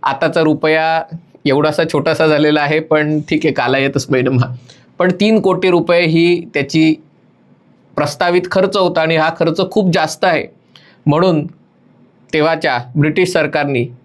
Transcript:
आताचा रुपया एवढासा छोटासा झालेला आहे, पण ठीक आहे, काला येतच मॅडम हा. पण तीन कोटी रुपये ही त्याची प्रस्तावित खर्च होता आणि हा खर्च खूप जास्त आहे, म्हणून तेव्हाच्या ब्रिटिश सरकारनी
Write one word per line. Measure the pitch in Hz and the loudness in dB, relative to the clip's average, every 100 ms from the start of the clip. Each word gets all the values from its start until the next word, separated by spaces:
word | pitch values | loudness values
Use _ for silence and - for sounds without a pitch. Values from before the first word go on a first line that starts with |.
आताचा | 131 139 165 170 | -4 -2 -2 0
रुपया | 160 151 156 160 160 165 160 165 _ - - | 0 2 2 0 0 -2 -4 -14 _ -8 -2
एवढासा | 135 151 151 | 2 0 0
छोटासा | 160 151 139 156 160 | -2 0 -2 0 2
झालेला | 151 151 151 | 2 2 2
आहे, | 143 156 | 0 -2
पण | 156 156 151 151 | 0 0 0 -2
ठीक | 147 151 156 | -2 -2 0
आहे, | |
काला | 139 123 135 | -2 0 0
येतच | 139 135 - | 0 -2 -2
मॅडम | 135 127 131 | 0 0 0
हा. | 120 - - - _ _ | -2 -6 -16 -20 _ _
पण | 180 175 | -2 0
तीन | 208 220 | 2 2
कोटी | 196 175 190 | 2 0 2
रुपये | 175 170 175 175 | 0 2 2 2
ही | 165 170 175 170 | 2 2 0 -2
त्याची | - 139 160 160 156 - _ _ _ _ _ _ _ _ - | -6 -2 2 2 0 -6 _ _ _ _ _ _ _ _ -6
प्रस्तावित | 147 - 180 175 180 | -6 -2 0 0 0
खर्च | 190 190 202 | 0 0 0
होता | 180 170 | 0 0
आणि | 160 165 | 0 2
हा | 156 165 | 0 0
खर्च | 165 156 190 | -2 0 -2
खूप | 214 185 | 0 0
जास्त | 170 156 - 190 | 0 -2 -2 0
आहे, | 160 - _ _ - _ _ - | 0 -4 _ _ -20 _ _ 0
म्हणून | 147 185 165 151 - _ _ _ _ _ _ _ | 2 2 0 -4 -12 _ _ _ _ _ _ _
तेव्हाच्या | 156 151 160 160 127 127 - | 0 0 0 -2 -2 -4 -2
ब्रिटिश | 147 151 180 | 0 2 0
सरकारनी | 175 151 151 143 135 120 - | 0 -2 -2 -2 -2 -4 -8